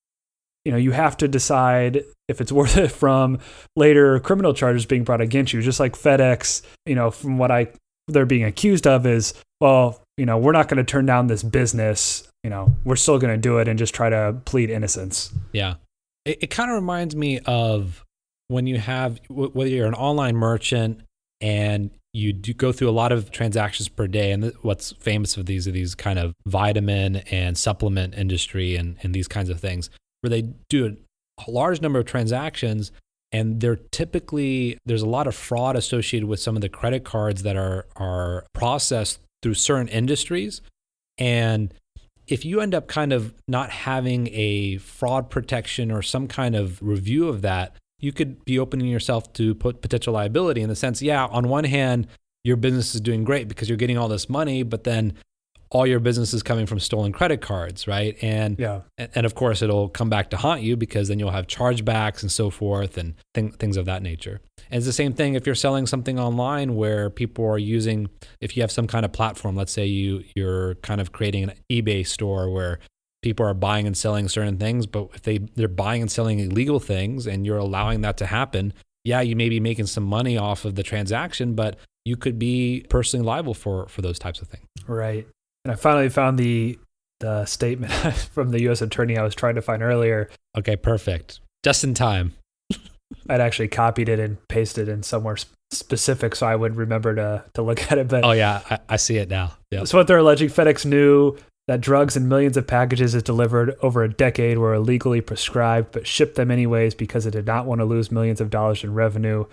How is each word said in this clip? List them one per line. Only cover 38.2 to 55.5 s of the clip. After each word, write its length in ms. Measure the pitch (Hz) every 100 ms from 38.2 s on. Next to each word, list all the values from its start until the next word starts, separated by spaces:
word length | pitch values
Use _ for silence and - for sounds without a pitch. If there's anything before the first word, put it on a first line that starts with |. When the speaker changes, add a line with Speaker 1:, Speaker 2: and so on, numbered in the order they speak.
| 87 90 - -
Speaker 2:
processed 640 | 120 233 - 117 104 - _ _
through 100 | 120
certain 340 | 104 - 139 120
industries. 720 | 113 127 143 - 175 208 - - _ _ _ _ -
And 540 | 127 120 113 110 104 - _ - - _ -
if 160 | 131 156
you 160 | 202
end 120 | 214 180
up 120 | -
kind 260 | - 147
of 200 | 131 110 - -
not 220 | 127 131
having 600 | - - 131 127 123 117
a 460 | 110 107 104 101 95
fraud 520 | - - 123 131 123
protection 640 | - 120 120 - - 117
or 100 | 107
some 260 | - 135 131
kind 280 | - 123 107
of 260 | 98 90
review 460 | 104 101 95 139 170
of 140 | 110
that, 320 | 98 92 92 - _ _
you 100 | 143
could 300 | 139 143 127 -
be 120 | 127
opening 300 | 131 131 123
yourself 440 | 120 - 117 -
to 200 | - 113 107
pot-, 260 | 123 123
potential 320 | - - -
liability 480 | 107 104 110 175 123
in 80 | 107
the 60 | 107
sense, 260 | 131 117
yeah, 240 | 147 143 127
on 220 | 117 123
one 160 | 139 151
hand, 420 | 139 131 123 110 - _ _
your 120 | 120 123
business 400 | 131 127 113 117
is 60 |
doing 220 | 107 110 110
great 220 | 139 104
because 180 | 98 107
you're 100 | 113
getting 200 | 120 120
all 100 | 117
this 220 | 104 -
money, 340 | 135 156 131
but 220 | 127 110 -
then 280 | 113 110 - _ _ _